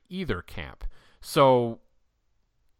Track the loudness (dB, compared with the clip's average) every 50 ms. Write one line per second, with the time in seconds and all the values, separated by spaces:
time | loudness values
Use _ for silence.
0 | _ -14 -10 -8 -6 -6 -6 -6 -8 -10 -12 -12 -12 -12 -12 -10 -10 -10 -10 -12
1 | _ _ _ _ -14 -2 2 4 6 6 6 4 2 -2 -6 -10 _ _ _ _
2 | _ _ _ _ _ _ _ _ _ _ _ _ _ _ _